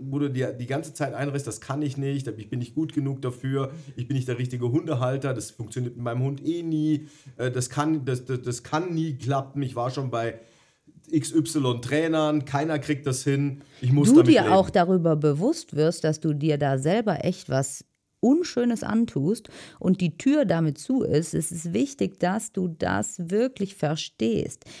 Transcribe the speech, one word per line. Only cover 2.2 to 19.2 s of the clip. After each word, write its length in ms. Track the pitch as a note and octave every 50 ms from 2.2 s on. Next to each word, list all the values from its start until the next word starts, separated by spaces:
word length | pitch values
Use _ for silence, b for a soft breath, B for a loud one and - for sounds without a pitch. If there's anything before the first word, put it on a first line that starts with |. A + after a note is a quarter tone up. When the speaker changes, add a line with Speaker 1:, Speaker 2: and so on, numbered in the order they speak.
| C3 A#2+
Speaker 1:
ich 220 | G#2 G#2 G#2+ G#2
bin 100 | B2 B2
nicht 160 | A#2+ - -
gut 160 | D3+ D#3+ D#3
genug 300 | - D3+ C3+ C3+ C3+ B2+
dafür, 500 | - B2 A2+ - - C3+ C3+ C#3 C3+ C3+ C#3+ E3 B C#3 B
ich 120 | - A#2+ -
bin 100 | C3+ C3
nicht 100 | B2 B2+
der 120 | A#2+ A#2
richtige 300 | B2+ B2 - B2 B2 A#2+
Hundehalter, 600 | A#2+ E3 E3+ D#3+ C#3+ A#2+ B2+ B2+ C3+ C#3 - C#3 B2
das 180 | A2 G2+ -
funktioniert 440 | - - A2+ G2+ - B2 B2 A#2+ -
mit 80 | B2+ A#2+
meinem 200 | A#2+ A#2 B2+ C3
Hund 220 | C#3 C#3 C3+ -
eh 180 | D#3 E3+ E3+ E3+
nie, 440 | E3 D#3+ D#3 D3+ D#3 D3+ C#3+ D3+ B B B B C3+ B -
äh, 140 | B2 B2+
das 180 | B2 B2+ B2 -
kann, 340 | - D3 D3 D#3 D#3+ D3+ C3
das, 220 | C3+ B2+ B2 B2+
das, 160 | - C3 A#2+
das 220 | G#2 A#2+ A#2+ - -
kann 300 | - - D#3 F3+ F3+ E3+
nie 200 | D#3+ D#3+ D#3+ C#3
klappen, 460 | B2+ A2+ B2+ C#3 C3+ C3 - - C#3+
ich 140 | C#3 B2+ -
war 160 | A#2+ A#2+ C3
schon 180 | C3 D3 C3 B2
bei 300 | A#2+ A#2 A2+ A2+ A2+ b b b b b b b b b b _ - - _ -
X 220 | - D#3 - - -
Y 480 | D#3+ D3 - - D3+ C3+ B2+ A#2 A#2
Trainern, 640 | - - C#3+ D3+ D#3+ D#3+ D#3+ D#3 D#3 D3+ D3+ D3+ C3+
keiner 360 | - - C#3 D3+ D#3+ D#3 C#3+
kriegt 260 | B2+ - D3 C3 -
das 180 | C#3 B2+ C3 -
hin, 380 | C#3+ C#3 C#3 C#3+ C#3+ C3+ - B B B B
ich 140 | B2 B2 C3+
muss 160 | D3 C#3+ G3+
Speaker 2:
Du 60 | C4+
Speaker 1:
damit 140 | D#4+ F4 - D4+
Speaker 2:
dir 80 | A3
Speaker 1:
leben.“ 120 | F#3+ - F#3
Speaker 2:
auch 180 | G3 F#3 -
darüber 440 | - G3+ F3 F3 F#3 F#3 D#3+ E3 D#3
bewusst 600 | D3+ D3 D3+ C#3+ D3 F#3 C4+ E4+ - - - -
wirst, 280 | C#3+ D#3 E3 F3 - -
dass 160 | D#3 D#3 D#3
du 140 | - D#3+ D3
dir 240 | C#3 D3+ D#3+ D3 C#3+
da 200 | C#3+ C#3 C3+ C3+
selber 440 | C3+ D#3 F#3 A#3 A3+ G#3+ E3+ - -
echt 240 | - F3+ - - -
was 380 | C3 C3+ C#3 - - - - _ _ _ _ _ _ -
Unschönes 640 | - A#3 C#4+ E4+ F4+ - - B3 A#3+ A#3+ A3+ G#3
antust 680 | - - G#3+ A3+ A#3 - - C#3+